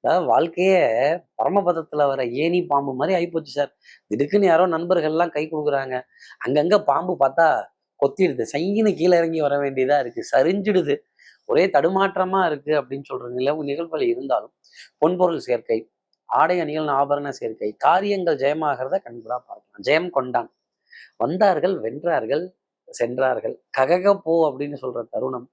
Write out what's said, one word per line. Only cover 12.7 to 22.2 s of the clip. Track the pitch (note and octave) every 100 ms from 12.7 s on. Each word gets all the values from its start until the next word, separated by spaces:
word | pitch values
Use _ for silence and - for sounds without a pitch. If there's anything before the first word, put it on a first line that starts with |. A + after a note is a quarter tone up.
அப்படின்னு | D3+ B2+ C#3 C#3
சொல்ற | C3 B2
நிலவு | B2 C3+ D#3
நிகழ்வுகள் | C#3+ C#3+ E3+ D#3+ B2
இருந்தாலும் | A#2+ C3+ A#2 G#2+ _ _ - - _
பொன்பொருள் | D#3+ F3+ F3+ D#3
சேர்க்கை, | - A#2+ - A2+ A2+ _ _ _ -
ஆடை | B2 D#3+ F3+
அணிகள் | D3+ D#3 D3+
ஆபரண | C#3 C#3 C#3+ C#3+
சேர்க்கை, | C3 A#2+ A2 G#2+ -
காரியங்கள் | C#3+ F3 G3+ G3 E3+ C#3+
ஜெயமாகிறத | C3+ D#3 D3+ B2+ C3 F#3+
கண்கூடா | A#2+ A#2 A2+ B2
பார்க்கலாம். | _ G#2+ _ G2+
ஜெயம் | A2 D#3 F3
கொண்டான், | C#3+ B2+ B2 A#2 _ _ _ _ - - _
வந்தார்கள், | A#2+ F#3 G3+ D#3+ F#3 F3
வென்றார்கள், | A2 C#3 E3+ D3+